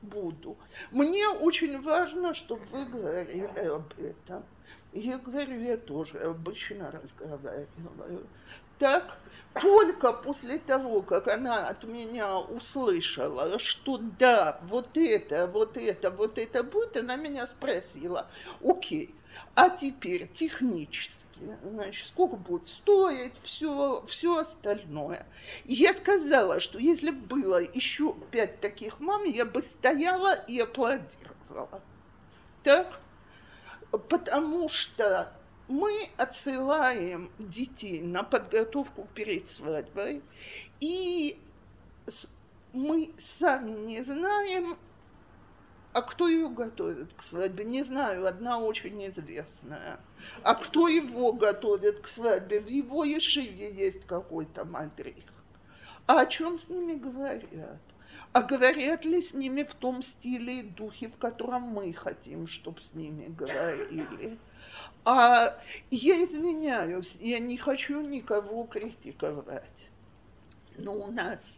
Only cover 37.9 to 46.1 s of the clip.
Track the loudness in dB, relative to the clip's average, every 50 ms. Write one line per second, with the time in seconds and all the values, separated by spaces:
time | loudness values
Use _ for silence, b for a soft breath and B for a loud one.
37.9 | -6 -6 -6 -4 -4 -4 -2 0 0 0 0 2 2 2 2 2 0 -4 -4 -4
38.9 | -8 -14 -16 -14 -10 -8 -4 -4 -4 -4 -4 -8 -18 -10 -6 -4 -4 -4 -6 -6
39.9 | -6 -6 -6 -6 -6 -8 -10 B B B B B B B B B B -8 -6 -4
40.9 | -4 -2 -2 -2 0 0 0 -2 -4 -6 -16 -20 -20 -20 -20 -20 -20 -20 -20 -20
41.9 | -20 -18 -16 -16 -14 -14 -18 -18 -20 -20 -20 -20 _ -20 -20 -12 -6 -4 -2 2
42.9 | 2 2 0 0 -6 -18 -20 -20 -6 2 2 4 4 2 0 -6 -8 -8 -8 -8
43.9 | -8 -8 -6 -6 -6 -4 0 0 0 0 0 0 -2 -2 -2 -4 -6 -10 -12 -20
44.9 | -20 -20 -20 -20 -20 -20 -20 -20 -20 -20 -20 -20 -20 -20 -20 -20 -20 -20 -20 -4
45.9 | -4 -4 -4 -4